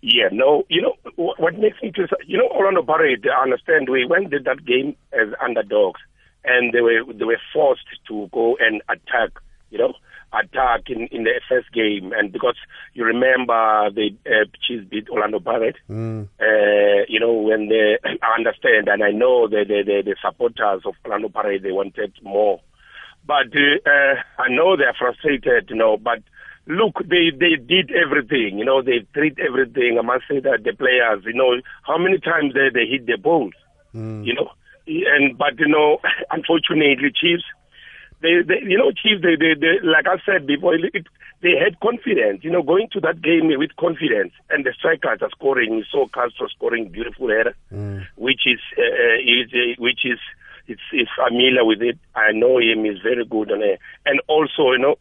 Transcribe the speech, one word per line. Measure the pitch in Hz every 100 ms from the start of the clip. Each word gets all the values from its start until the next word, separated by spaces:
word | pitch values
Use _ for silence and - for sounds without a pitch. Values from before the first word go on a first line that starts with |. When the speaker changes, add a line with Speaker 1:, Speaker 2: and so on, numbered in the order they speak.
Speaker 1:
Yeah, | - 120 101
no, | 98 131 151 -
you | 165
know, | 233 - -
wh-, | - 339 -
what | 160 175
makes | 214 -
me | 220
to, | 180 175 190 -
you | 190
know, | 247
Orlando | - 196 185
Pirates, | 156 156 160 123 -
I | 131
understand | 131 123 - 156 131
we | 131
went | 123 170 196
to | 143
that | 135 131 -
game | 123 139 - _
as | - 107 -
underdogs, | 123 117 104 107 98 - - _ _ _
and | 135 127 120
they | 120
were, | 117 113 127
they | 107
were | 113 117 -
forced | 151 147 127 - - -
to | 107 101
go | 123 113 127
and | 113 107 -
attack, | 110 - 123 107 - - - _
you | 107
know, | 127 - _ - -
attack | 110 104 - 131 117 -
in, | 120 113
in | -
the | 113 123 -
first | 127 -
game. | 117 107 104 92 110
And | 104
because | 92 120 - - - -
you | -
remember | 113 117 127 127 123 113 110 107 104
the, | 101 107 101 151
uh, | 113 107 - -
Chiefs | 120 95
beat | 104 110
Orlando | 107 104 107
Pirates, | 90 113 113 - _
Speaker 2:
Mm. | 104 113 110 104 _
Speaker 1:
uh, | 107 110 104 104 101 101 107
you | 110
know, | 117
when | 117 107 110 107
they, | 110 107 110
<clears throat> | - -
I | 113 113
understand, | 117 - 135 113 104
and | 104
I | 104
know | 107 127 123 113
the, | 104 101
the, | 104 101
the, | 101
the | 98 95
supporters | 101 87 120 117 107 95
of | 101 -
Orlando | - 104 107
Pirates, | 110 104 98
they | 98
wanted | 95 98 - 104 -
more. | 104 98 104 92 _ _ _ - - _
But, | - 147 127
uh, | 139 143 143 -
uh, | 143 139 135 - -
I | 123
know | 127 170 185
they're | 135 113
frustrated, | 123 - 156 139 - 120 -
you | 110
know, | 113 107
but | 113 117 - - - - -
look, | 170 220 - 170
they, | 175 170
they | 135 165
did | 160 120 180 165
everything, | 170 160 147 123 143 107 98
you |
know, | 120 135
they | 127 120 98
did | 147 156 143
everything. | 170 123 127 120 120 117
I |
must | 117 123 -
say | 143
that | 139 117
the | 110
players, | 104 131 127 117 101
you | 98
know, | 117 131 123 - -
how | - 160
many | 185 185
times | 160 165 147
they, | 127 135
they | 123 110
hit | 135 117
the | 113
balls, | 117 165 107 - _ _ _
Speaker 2:
Mm. | 113 110 110 104
Speaker 1:
you |
know, | 120 - - _ - -
and, | 330 359 143 139 120
but, | 147 120
you | 156
know, | 151 151 151 -
<laughs> | - -
unfortunately, | 151 - 165 - 160 147 131 139
Chiefs, | - 180 170 - - _ _ - - - -
they, | 160 175 165
they, | 180 240
you | 190
know, | 269
Chiefs, | 202 220 208
they, | 175 165
they, | 160
they, | 156 160 190 175
like | 156 151
I | 185 -
said | 190 139
before, | 143 185
it, | 165 165 202 165 _ - -
they | 175 156
had | 175 170
confidence, | 202 240 - 170 107 98
you | 151
know, | 175
going | 139 175 226
to | 196
that | 175 170
game | 160 170 160 139
with | 160 -
confidence, | 170 165 156 107 92 _ _
and | 156
the | 131 -
strikers | 165 160 - 110
are | 110
scoring. | - 139 131 113
You | 110 104
saw | - 127
Castro | - 120 - 110
scoring | - 117 117 107
beautiful | 87 120 - 127
header, | 107 113 - _
Speaker 2:
Mm. | 98 101 98 92 -
Speaker 1:
which | 120 135 -
is, | 120 - -
uh, |
uh, | 117 131 120 113
is, | 131 120 113
uh, | 123 123 120
which | 120 123
is, | 131 117 - - - - -
it's, | 107 -
it's | 135 120 -
familiar | 127 120 127 123
with | 113 107
it. | 120 127 _
I | - 107
know | 110 120 127
him; | 117 110
he's | 107 98
very | 104 123
good | 117 113 104
on | 104
it. | 104 95 - - 143
And | 139 -
also, | 156 151 - 139
you | 127
know | 135 -